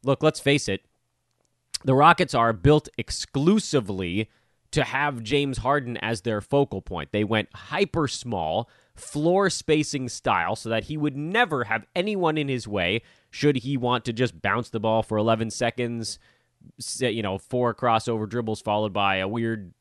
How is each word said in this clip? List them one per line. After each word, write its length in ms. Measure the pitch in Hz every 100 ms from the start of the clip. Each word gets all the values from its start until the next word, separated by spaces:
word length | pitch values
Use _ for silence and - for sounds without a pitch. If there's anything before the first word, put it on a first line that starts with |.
look, 220 | 127 135
let's 160 | 156 -
face 300 | 139 143 -
it, 160 | 98 _ _ _ _ _ _ _ _ _ -
the 100 | -
Rockets 400 | 135 151 170 165
are 200 | 123 117
built 340 | 107 139 151 - -
exclusively 1300 | - - - 135 156 214 - 139 101 95 90 92 110 _ _ _ _
to 120 | -
have 400 | 127 135 147 123
James 340 | 110 143 139 127
Harden 400 | 120 147 123 120
as 240 | 107 117
their 200 | 117 107
focal 380 | - 143 143 98
point. 320 | - 87 71
They 120 | 104
went 260 | 104 110 - -
hyper 520 | - 160 202 170 143
small, 640 | - 123 101 78 90 120 _ _
floor 560 | - - 147 160 185 196
spacing 600 | - - 156 143 139 127
style, 460 | - 135 92 85 110
so 140 | 113
that 140 | 113
he 120 | 110 151
would 220 | 147 135
never 460 | 151 214 240 143
have 240 | 110 113 - 175
anyone 420 | 196 202 170 156
in 100 | 139
his 200 | 127 107
way 340 | 101 87 110 _ _ _
should 240 | - 147 135
he 200 | 123 139
want 280 | 120 123 120
to 80 |
just 300 | 113 123 82
bounce 260 | 98 107 117
the 100 | 113
ball 220 | 110 113
for 160 | 110 107
eleven 320 | 110 113 113
seconds, 680 | - 117 120 120 117 110 - _ _ _ _ - -
s-, 240 | - -
you 220 | 123 110
know, 160 | 104 95
four 340 | - 123 120
crossover 560 | 107 123 113 120 113 107
dribbles 320 | 117 113 107
followed 320 | - 104 107
by 220 | 101 98 95
a 120 | 95
weird 460 | 117 113 110 90 _